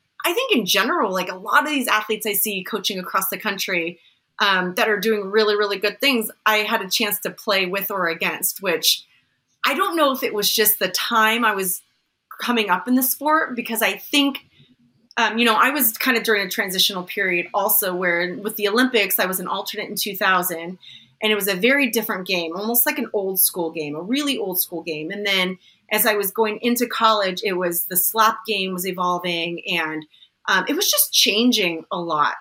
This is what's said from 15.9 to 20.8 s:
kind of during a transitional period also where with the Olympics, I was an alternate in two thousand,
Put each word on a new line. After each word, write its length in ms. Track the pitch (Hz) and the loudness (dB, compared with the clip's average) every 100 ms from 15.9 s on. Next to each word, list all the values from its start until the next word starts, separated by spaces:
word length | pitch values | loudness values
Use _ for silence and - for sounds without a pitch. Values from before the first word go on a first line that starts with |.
| - | 0
kind 220 | 262 233 | 0 0
of 40 | |
during 240 | 202 208 196 | 2 2 0
a 40 | |
transitional 520 | 202 196 185 - 196 | -4 -4 2 2 0
period 420 | 180 - 190 175 175 | -6 -4 0 0 0
also 400 | 151 151 - 190 | 0 2 2 0
where 400 | 180 180 170 180 | 0 0 0 -2
with 220 | 180 208 220 | -4 -6 -2
the 120 | 202 | 0
Olympics, 500 | 220 254 240 190 - | 2 2 2 0 0
I 60 | |
was 160 | 185 185 | 0 -2
an 80 | 180 | -4
alternate 400 | 196 202 208 202 | -6 -6 -8 -8
in 60 | 202 | -6
two 180 | 214 | -6
thousand, 640 | 190 196 185 175 165 170 185 | -2 2 2 0 -4 -8 -12